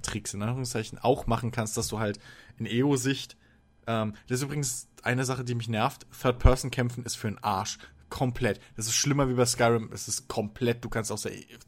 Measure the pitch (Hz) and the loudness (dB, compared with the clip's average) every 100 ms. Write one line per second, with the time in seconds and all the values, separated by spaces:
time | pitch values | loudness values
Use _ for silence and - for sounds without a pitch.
0 | - 107 - 98 107 127 123 113 110 - | -6 -6 -6 -4 -4 -2 -4 -4 -6 -2
1 | 117 143 - 113 117 120 107 - 110 107 | 2 2 2 0 0 -2 -4 -2 -4 -2
2 | 107 101 - - - - 110 113 143 135 | -2 -4 -10 -20 -18 -10 -2 2 2 2
3 | 131 135 - - _ _ _ _ - 113 | 0 -2 -6 -16 _ _ _ _ -4 -2
4 | 107 104 - 127 139 147 139 - - - | -2 -6 -4 -4 -2 -2 -4 -6 -12 -6
5 | 113 123 127 131 123 120 113 110 117 - | -2 0 0 -2 -2 -4 0 2 2 -2
6 | - - 127 123 135 127 131 123 123 120 | -18 -2 0 8 8 8 2 0 -2 -2
7 | 117 - 110 98 104 95 101 - - - | -8 -4 -6 -2 0 0 -2 -6 -14 -20
8 | - - 131 123 117 95 - - 110 - | -10 -2 -2 0 0 0 -6 -8 -2 0
9 | 143 139 135 123 120 - 117 117 110 104 | 2 2 2 4 4 4 4 4 0 -10
10 | - - - - 104 - 120 117 113 113 | -6 -6 -4 -4 -4 0 0 0 -2 -4
11 | 107 107 107 101 - 117 | -4 -4 -6 -8 -14 -16